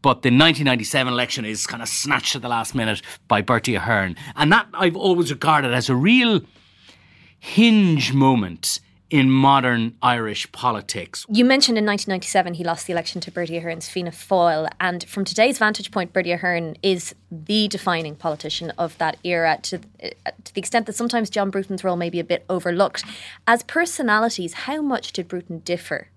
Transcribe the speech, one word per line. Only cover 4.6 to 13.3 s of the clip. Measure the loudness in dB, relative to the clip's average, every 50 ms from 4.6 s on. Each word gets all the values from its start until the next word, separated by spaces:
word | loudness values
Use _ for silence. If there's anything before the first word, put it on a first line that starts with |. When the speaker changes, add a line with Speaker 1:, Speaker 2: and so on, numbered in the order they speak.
| 2 -2 -4
Speaker 1:
I've | 0 0 0 0
always | 0 0 2 2 2 2 -2
regarded | -2 0 2 2 4 4 2 2
as | 0 0 2
a | 2 0
real | 2 4 4 4 4 4 4 2 0 0 -4 _ _ _ _ _ _ _ -20 -20 _ _ _ _ _ -20 _ _
hinge | _ -16 -2 2 4 6 6 6 6 6 4 4 2 0 0
moment | 2 4 6 6 4 4 0 -4 -8 -6 -4 -4 -4 -6 _ _ _ _ _ _
in | 2 4 4 6
modern | 4 6 6 6 6 6 4 2 0 0 -2 -4 -4 _
Irish | 0 0 2 2 -2 -4 -6 -8 -10 -10
politics. | -12 -2 -2 -2 -2 -2 -6 -8 -10 -10 -10 -12 -14 -16 -8 -2
Speaker 2:
You | 2 4 4
mentioned | 4 4 2 2 2 2
in | 2 2
nineteen | 0 0 -2 -2 -4
ninety-seven | -4 -4 -4 0 0 0 0 0 -4
he | -6 -4
lost | -4 -4 -4 -4
the | -4 -4
election | -4 -4 -4 -8 -10
to | -12 -8